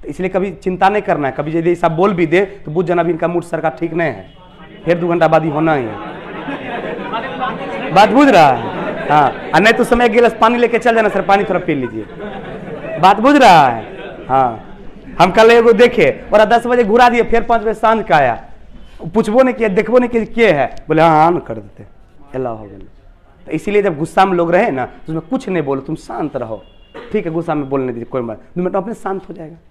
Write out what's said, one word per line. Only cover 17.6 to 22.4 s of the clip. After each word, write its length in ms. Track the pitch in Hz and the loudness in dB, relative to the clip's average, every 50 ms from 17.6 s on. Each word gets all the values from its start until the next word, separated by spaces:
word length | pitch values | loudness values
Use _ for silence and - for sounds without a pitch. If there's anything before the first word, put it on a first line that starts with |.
| 208 | 0
बजे 120 | 226 214 | -2 -4
सांझ 300 | 214 - 220 226 220 202 | 0 0 0 0 0 0
का 120 | - 175 | 2 2
आया, 280 | 151 139 127 113 101 - - - - - - - - - - - - - 170 - | 2 2 2 0 -4 -8 -18 -20 -20 -20 -20 -20 -20 -20 -20 -20 -16 -16 -4 -2
पूछबो 280 | 220 220 - 208 254 262 | -2 0 2 2 2 2
नहीं 120 | 254 240 | 2 2
किया, 140 | 214 226 220 | 0 -2 0
देखबो 300 | 190 202 208 - 233 254 | 0 0 -2 2 2 2
नहीं 120 | 247 233 | 2 2
किया, 140 | 240 233 220 | -2 -2 -4
"के 280 | - - 226 233 208 170 | -2 0 2 2 2 4
है?" 240 | 143 131 110 - - - - | 2 0 -2 -4 -10 -6 -2
बोले, 140 | 156 160 160 | 2 4 4
"हाँ, 80 | 165 | 4
हाँ, 220 | 156 151 156 170 175 | 6 4 4 4 2
ना 60 | 160 | 0
कर 160 | - - 117 | -4 -8 -12
देते, 300 | 107 101 101 - - 101 - - - - - _ - - - - | -12 -12 -18 -20 -20 -20 -20 -20 -20 -20 -20 _ -20 -20 -12 -8
अल्लाह 180 | 131 | -6